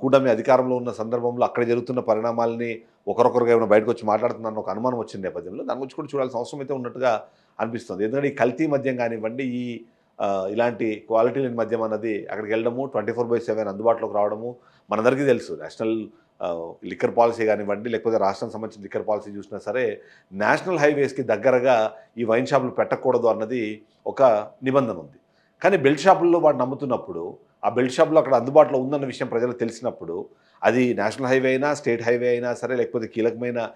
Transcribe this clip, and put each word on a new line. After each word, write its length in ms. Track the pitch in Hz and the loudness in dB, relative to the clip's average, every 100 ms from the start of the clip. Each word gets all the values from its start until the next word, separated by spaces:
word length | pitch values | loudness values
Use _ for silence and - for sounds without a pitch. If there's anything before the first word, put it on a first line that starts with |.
కూటమి 280 | 131 135 131 | 4 4 6
అధికారంలో 460 | 113 120 127 127 127 | 2 4 4 4 -2
ఉన్న 160 | 123 | -4
సందర్భంలో 540 | 113 113 120 120 120 113 | -6 -4 -2 -2 0 0
అక్కడ 180 | 123 | 0
జరుగుతున్న 360 | 117 120 120 123 | 0 0 -2 -2
పరిణామాలని 800 | 113 110 117 117 117 117 117 113 - _ - | 0 0 0 0 -2 -2 -6 -8 -14 _ -4
ఒకరొకరుగా 440 | 101 123 123 117 | 2 4 4 4
ఏమైనా 140 | 117 110 | 4 6
బయటకు 260 | 107 110 | 4 4
వచ్చి 160 | 110 107 | 0 0
మాట్లాడుతున్నారన్న 520 | 110 120 107 113 107 | 0 0 -2 -8 -8
ఒక 100 | 101 | -8
అనుమానం 280 | 101 127 120 | -4 -2 -4
వచ్చిన 260 | 107 104 | -6 -8
నేపథ్యంలో 400 | 92 87 87 113 | -8 -8 -10 -10
దాని 160 | 269 123 | -8 -8
గురించి 160 | 135 - | -8 -12
కూడా 120 | 147 143 | -8 -4
చూడాల్సిన 220 | 127 117 | -4 -4
అవసరం 220 | 120 147 | -8 -10
అయితే 140 | 139 | -8
ఉన్నట్టుగా 540 | 135 120 123 127 110 - _ _ - | -8 -8 -2 0 -2 -4 _ _ -6
అనిపిస్తుంది. 440 | 113 117 - 92 | -6 -6 -8 -4
ఎందుకంటే 240 | 107 135 143 | -2 0 -2
ఈ 40 | |
కల్తీ 360 | 143 123 127 160 | 2 0 2 0
మద్యం 300 | 139 135 123 | 0 -2 -2
కానివ్వండి, 460 | 117 113 110 123 | -4 -4 -6 -6
ఈ, 420 | 131 123 123 117 - _ _ - | -6 -6 -6 -10 -14 _ _ -6
ఆ, 260 | 104 98 95 | -2 -2 -2
ఇలాంటి 520 | 107 120 107 113 107 - | 0 0 0 -4 -4 0
క్వాలిటీ 320 | 113 120 135 | 2 2 0
లేని 160 | 131 117 | -2 -2
మద్యం 260 | 107 113 | -2 -2
అన్నది 460 | 110 107 113 101 - | -2 -4 -4 -6 -6
అక్కడికి 260 | 98 107 | -8 -4
వెళ్ళడము, 320 | 110 117 123 135 | -2 -2 -4 -4
ట్వంటీ 260 | 113 107 | -4 -4
ఫోర్ 160 | 117 117 | -4 -2
బై 120 | 117 | -2
సెవెన్ 300 | 113 110 104 | -2 -4 -4
అందుబాటులోకి 440 | 98 113 113 110 | -2 0 0 -2
రావడము 420 | 101 104 110 120 123 _ _ - | -2 -2 -2 -8 -12 _ _ -6
మనందరికీ 360 | 104 117 135 139 | 0 2 2 2
తెలుసు. 280 | 113 - | 0 -2
నేషనల్, 540 | 78 80 - 113 113 104 - _ _ | -12 -12 -6 -4 -4 -8 -16 _ _
ఆ, 320 | 95 85 85 - | -8 -6 -10 -14
లిక్కర్ 340 | 95 92 - 101 | -14 -4 0 2
పాలసీ 280 | 117 113 110 | 2 2 0
కానివ్వండి, 440 | 104 101 101 120 | 0 -2 -6 -4
లేకపోతే 280 | 113 113 110 | -4 0 0
రాష్ట్రానికి 360 | 98 98 117 | 0 -2 -8
సంబంధించిన 300 | 107 110 104 | -8 -12 -12
లిక్కర్ 240 | 98 107 104 | -10 -6 -4
పాలసీ 240 | 104 104 | -4 -6
చూసినా 280 | 101 95 101 | -14 -12 -10
సరే 420 | 104 123 117 101 - _ _ | -6 -2 -2 -4 -12 _ _
నేషనల్ 480 | - - - 180 170 | -2 0 0 0 2
హైవేస్కి 440 | 147 143 135 - | 4 4 0 -2
దగ్గరగా 720 | 117 107 131 127 127 120 110 - - 117 | -2 0 4 4 4 2 2 -4 -14 -4
ఈ 60 | |
వైన్ 240 | 113 113 131 | 0 2 2
షాపులు 240 | 139 123 | 0 0
పెట్టకూడదు 560 | - 110 - 131 120 113 | -2 -2 0 0 2 2
అన్నది 540 | 107 110 127 107 104 _ _ - | 0 -2 -4 -6 -8 _ _ -8
ఒక 160 | 101 131 107 104 - | 4 6 4 0 -6
నిబంధన 300 | 127 135 120 | 0 2 2
ఉంది. 240 | 87 73 - _ _ _ _ | -4 -12 -20 _ _ _ _
కానీ 140 | 180 190 | 2 4
బెల్ట్ 240 | 139 147 | 4 4
షాపుల్లో 380 | 180 170 170 170 | 6 6 6 4
వాటిని 220 | 160 131 | 4 2
అమ్ముతున్నప్పుడు 760 | 127 135 135 113 - 85 87 - _ _ 107 | -2 -4 -4 -4 -4 -10 -10 -12 _ _ -2
ఆ 40 | |
బెల్ట్ 240 | 110 131 | 0 0
షాపులు 240 | 165 156 156 | 2 4 4
అక్కడ 180 | 135 123 | 4 2
అందుబాటులో 440 | 120 151 143 135 | 6 6 6 4
ఉందన్న 260 | 131 147 135 | 0 -2 -4
విషయం 220 | 117 127 | -6 -4
ప్రజలకు 300 | 117 123 120 | -2 -2 -2
తెలిసినప్పుడు 680 | 117 - 123 - 85 87 - _ _ _ | -4 -4 -8 -8 -8 -10 -10 _ _ _
అది 300 | 98 120 123 | 2 4 2
నేషనల్ 340 | - 110 113 127 | 0 -2 -2 0
హైవే 220 | 131 131 | 2 2
అయినా, 240 | 131 147 | 2 0
స్టేట్ 300 | 143 123 117 | -2 -2 0
హైవే 240 | 113 120 123 | 0 0 2
అయినా 260 | 120 123 | 0 -2
సరే, 220 | 117 120 127 | -4 -4 -2
లేకపోతే 320 | 117 123 110 | -2 -4 -4
కీలకమైన 580 | 113 113 113 123 120 110 | -2 -2 -2 -4 -4 -6